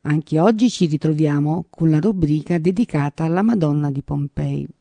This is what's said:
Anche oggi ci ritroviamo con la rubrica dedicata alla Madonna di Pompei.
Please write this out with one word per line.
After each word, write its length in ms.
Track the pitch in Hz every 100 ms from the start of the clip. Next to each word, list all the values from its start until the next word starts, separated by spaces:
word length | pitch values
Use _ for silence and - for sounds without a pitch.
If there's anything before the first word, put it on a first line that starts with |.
Anche 380 | 143 151 - 156
oggi 300 | 190 214 240
ci 160 | - 170
ritroviamo 800 | 151 156 151 151 147 147 165 -
con 200 | - 165
la 100 | 151
rubrica 600 | 185 190 151 151 - 175
dedicata 640 | 165 185 240 156 143 -
alla 180 | 160 175
Madonna 480 | 220 226 156 147 147
di 140 | 139
Pompei. 640 | - 143 143 - 143 143 147 -